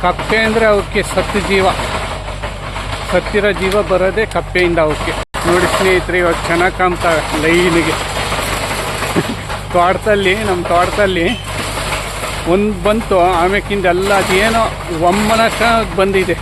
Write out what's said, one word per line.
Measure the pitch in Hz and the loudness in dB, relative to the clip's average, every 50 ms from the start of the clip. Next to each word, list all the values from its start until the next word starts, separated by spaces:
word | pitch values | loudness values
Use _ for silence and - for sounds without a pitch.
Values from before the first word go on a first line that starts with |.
| - | 0
ಕಪ್ಪೆ | 180 180 - - - 214 220 220 | 0 -2 -2 -2 -2 0 2 2
ಅಂದ್ರೆ | 220 220 226 226 220 | 2 2 4 4 4
ಅವಕ್ಕೆ | 208 202 185 - - 208 175 - | 4 2 0 -2 -2 -2 -2 0
ಸತ್ತು | - 190 180 - - 208 180 165 | -2 -2 -2 0 -2 -2 0 2
ಜೀವ, | 196 190 190 185 - - - - - - - - - - - - - - - - - - - - - - - - - - - - | 2 2 2 2 0 0 -4 -4 -4 -6 -6 -6 -8 -8 -8 -10 -10 -8 -8 -8 -8 -8 -10 -10 -8 -8 -6 -6 -6 -8 -6 0
ಸತ್ತಿರೋ | - 180 - - - 208 196 208 196 160 | 0 0 0 0 -2 0 2 2 0 0
ಜೀವ | 190 190 185 208 196 160 | -2 0 0 0 0 2
ಬರೋದೇ | 190 175 185 190 185 208 220 208 - | 0 2 2 0 0 0 -2 0 -2
ಕಪ್ಪೆಯಿಂದ | 170 - - - 180 180 175 170 165 160 | -4 -4 -2 0 2 2 2 4 2 2
ಅವಕ್ಕೆ. | 156 147 139 - 160 151 - - - - - - 170 | 2 0 -2 -4 -4 -4 -6 -8 -8 -8 -4 0 2
ನೋಡಿ | 175 180 180 175 - | 2 2 2 2 0
ಸ್ನೇಹಿತರೆ, | - 196 190 185 180 165 - 170 180 | 2 2 2 2 2 0 0 0 0
ಇವಾಗ | 175 170 170 - - - | 2 0 0 -2 -2 -2
ಚೆನ್ನಾಗ್ | 165 170 175 190 - - | 0 2 2 0 0 0
ಕಾಣ್ತಾವೆ | 185 180 175 165 - 175 165 151 139 - - 156 151 | 0 0 0 0 0 0 0 0 0 -2 -2 0 2
ಲೈನಿಗೆ. | 160 165 175 180 180 165 170 160 160 156 - - - - - - - - - - - - - - - - - - - - - - - - - - - - - - - - - - - - | 2 4 4 4 4 2 2 2 0 -2 -4 -4 -6 -6 -6 -4 -4 -4 -4 -4 -4 -4 -6 -6 -6 -6 -6 -6 -6 -6 -6 -6 -2 -2 -2 -2 -2 -6 -8 -8 -8 -8 -8 -8 -2 2
ತೋಟದಲ್ಲಿ, | 175 175 180 190 - - 220 208 202 196 190 190 214 220 208 | 2 4 4 2 0 2 2 2 2 4 2 2 0 0 -2
ನಮ್ | 185 175 165 - | -2 -2 0 0
ತೋಟದಲ್ಲಿ | 170 175 180 180 - 208 208 190 185 175 165 185 240 - - - - - - - - - - - - - - - - - - - - - - 160 | 2 2 2 2 2 0 0 2 2 0 0 0 -2 -2 -6 -8 -6 -6 -6 -6 -6 -6 -4 -4 -4 -6 -6 -8 -8 -8 -8 -6 -6 -6 0 0
ಒಂದ್ | 170 196 208 214 208 180 170 | 2 2 2 0 -2 0 0
ಬಂತು, | 202 214 226 226 - 202 185 170 185 185 170 | 0 0 0 0 2 2 4 4 4 4 2
ಆಮ್ಯಾಕಿಂದ | 170 185 196 202 - - 202 202 180 185 175 | 2 2 0 0 -2 -2 -4 0 2 2 2
ಎಲ್ಲ | 180 190 202 202 294 | 2 2 2 2 2
ಅದೇನೋ | - 202 190 190 208 226 226 226 220 - - - - - 175 156 165 175 | 2 2 2 2 2 2 2 2 0 0 -2 -8 -8 -6 -4 0 2 2
ಒಮ್ಮನಕ | 180 202 214 214 226 226 226 220 - - - 233 226 226 220 - 160 190 | 2 2 2 2 2 4 2 2 2 0 0 2 2 2 0 0 0 0
ಬಂದಿದೆ | 190 196 196 190 185 185 165 165 | 2 2 2 2 2 0 -2 -4